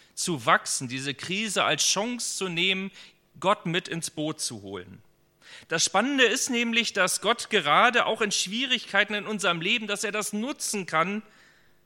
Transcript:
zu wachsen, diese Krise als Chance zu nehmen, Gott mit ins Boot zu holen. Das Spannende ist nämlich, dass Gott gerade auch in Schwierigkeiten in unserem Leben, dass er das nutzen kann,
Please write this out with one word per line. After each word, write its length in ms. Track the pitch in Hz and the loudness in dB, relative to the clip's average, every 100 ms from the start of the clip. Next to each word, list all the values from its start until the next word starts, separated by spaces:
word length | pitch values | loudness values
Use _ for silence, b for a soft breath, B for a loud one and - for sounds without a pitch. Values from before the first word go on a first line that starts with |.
| b | b
zu 320 | - - 156 117 | -8 -4 -2 4
wachsen, 420 | 196 - - 131 | 4 4 -4 -4
diese 240 | 131 139 | -6 -6
Krise 500 | 135 - 190 220 196 | -6 -4 -4 -2 2
als 200 | 117 151 | 2 2
Chance 540 | - 190 226 247 - - | 2 2 -2 -4 -6 -4
zu 100 | 190 | -4
nehmen, 420 | 170 185 190 190 B B B _ - | 0 0 0 -4 B B B _ -4
Gott 280 | 180 208 180 | 0 0 0
mit 200 | 170 - | -2 -2
ins 220 | 165 - | -6 -6
Boot 320 | - 151 151 | -4 -4 -4
zu 220 | - 117 | -6 -8
holen. 400 | 95 95 90 101 - _ _ _ B B B | -10 -12 -12 -18 -20 _ _ _ B B B
Das 160 | 165 | 0
Spannende 400 | - 190 247 277 | 2 2 2 4
ist 240 | 240 254 - | 4 4 0
nämlich, 460 | 240 233 226 226 | 0 0 0 0
dass 260 | 202 180 - | 2 2 2
Gott 300 | 190 233 - | 0 0 2
gerade 560 | 208 147 160 226 233 - | 0 4 6 6 4 2
auch 160 | 226 | 0
in 100 | 214 | 0
Schwierigkeiten 800 | - 180 220 254 247 - 196 202 | 0 -2 -4 -2 -2 0 0 0
in 140 | 208 190 | -2 -4
unserem 340 | 214 185 170 | -2 0 0
Leben, 260 | 175 233 208 | 0 -2 -2
dass 160 | 202 | -4
er 100 | 214 | -4
das 200 | 214 196 | -4 -4
nutzen 540 | 208 247 302 - 208 175 | -4 -6 -6 -4 -4 -2
kann, 360 | 160 170 208 - b b b b b | 0 0 -2 -10 b b b b b